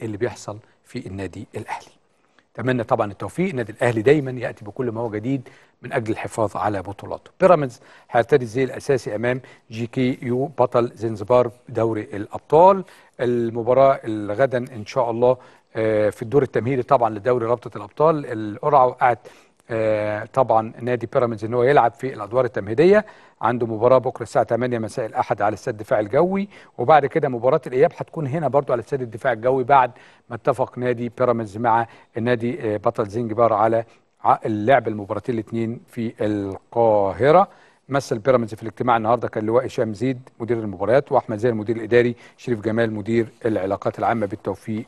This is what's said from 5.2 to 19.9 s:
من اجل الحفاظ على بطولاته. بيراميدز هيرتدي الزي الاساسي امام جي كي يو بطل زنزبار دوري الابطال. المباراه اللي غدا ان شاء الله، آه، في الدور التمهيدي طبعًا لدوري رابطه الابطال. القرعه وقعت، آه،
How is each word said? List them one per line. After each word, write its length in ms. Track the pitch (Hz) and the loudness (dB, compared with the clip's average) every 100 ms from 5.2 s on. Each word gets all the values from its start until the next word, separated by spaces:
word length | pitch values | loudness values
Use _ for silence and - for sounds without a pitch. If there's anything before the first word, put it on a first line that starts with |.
| 117 139 - - _ _ | -4 -4 -6 -20 _ _
من 120 | 123 | -8
اجل 180 | 131 110 | -6 -4
الحفاظ 460 | 107 - - 104 - | -6 -6 -4 -4 -2
على 240 | 98 101 | -4 -4
بطولاته. 500 | 92 95 95 82 - - | -8 -12 -12 -14 -12 2
بيراميدز 400 | 180 170 135 - - - - | 6 6 2 -8 -20 -20 -4
هيرتدي 320 | 120 117 - | -2 2 2
الزي 200 | 120 117 | 0 -2
الاساسي 520 | 127 107 - 135 127 107 | -2 -4 -2 -2 -2 -4
امام 260 | 120 127 - - - | -2 -4 -6 -20 -14
جي 160 | 110 117 | -8 -6
كي 300 | 131 127 147 | -2 -2 -2
يو 240 | 120 123 135 | -4 -4 -2
بطل 460 | 131 123 123 120 - | 0 0 0 -2 -4
زنزبار 560 | 113 107 104 123 120 - - | -8 -6 0 2 2 -4 -10
دوري 320 | 117 113 107 | -4 -2 -4
الابطال. 840 | 107 101 107 - - 151 185 196 175 - _ - | -8 -10 -10 -12 2 6 6 6 0 -16 _ -6
المباراه 800 | 123 120 117 117 113 127 135 135 | -2 -2 -2 -4 0 4 4 4
اللي 300 | 120 107 101 | -2 -6 -4
غدا 240 | 104 135 123 | -2 0 -2
ان 280 | 123 120 104 | -6 -12 -8
شاء 260 | 135 120 | -2 -2
الله، 260 | 113 123 127 - _ _ 117 | 2 2 0 -4 _ _ -4
آه، 340 | 110 107 107 | 0 0 0
في 120 | - | -2
الدور 220 | 117 135 | 0 0
التمهيدي 400 | 127 123 113 135 | 2 0 -2 -2
طبعًا 260 | 117 131 113 | 2 2 2
لدوري 360 | 107 117 127 113 | -2 -2 0 0
رابطه 320 | 120 120 110 | -2 -4 -14
الابطال. 480 | 104 - 151 156 135 | -10 0 2 2 -4
القرعه 600 | 113 107 104 147 143 127 | -10 -10 -6 2 4 4
وقعت، 420 | 123 127 117 - - _ _ - | 2 0 0 -6 -20 _ _ -8
آه، 560 | 113 110 | -4 -2